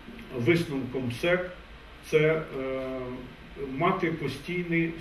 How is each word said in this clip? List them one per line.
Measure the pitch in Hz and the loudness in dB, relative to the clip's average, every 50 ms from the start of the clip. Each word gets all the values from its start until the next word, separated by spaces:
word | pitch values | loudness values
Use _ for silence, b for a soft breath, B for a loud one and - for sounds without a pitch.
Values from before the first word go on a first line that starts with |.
| - - - - - - - | -16 -14 -14 -14 -12 -8 -4
висновком | 120 117 165 170 170 165 151 139 135 117 120 131 131 127 117 | 2 4 6 6 6 4 0 -2 -4 -4 -2 -2 -2 -2 -2
сек, | - - 165 175 180 180 180 - - - - - - - - - - - - | -2 0 2 4 4 4 2 -2 -8 -12 -16 -16 -18 -18 -18 -18 -18 -16 0
це, | - - 151 151 156 160 | 2 4 6 6 6 4
е, | 160 156 - 139 135 131 131 131 131 131 131 131 131 127 127 127 139 156 - - - - - - - 139 131 131 | 2 -2 -4 -6 -4 -4 -2 -2 -2 -4 -4 -4 -4 -6 -6 -8 -8 -10 -12 -14 -16 -16 -14 -10 -8 -8 -6 -2
мати | 156 170 185 185 - 175 160 | 2 2 4 4 2 2 0
постійний | - - 147 120 - - - - 175 180 170 165 170 165 165 165 - - | 0 0 -2 -4 -4 -4 -6 -4 -2 -2 0 2 2 2 2 2 -2 -6